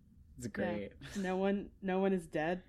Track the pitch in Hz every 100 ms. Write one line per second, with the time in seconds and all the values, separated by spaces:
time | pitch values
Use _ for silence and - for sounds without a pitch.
0 | - - - - 120 104 147 104 101 -
1 | - 202 185 185 196 202 - - 190 185
2 | 196 190 165 165 156 180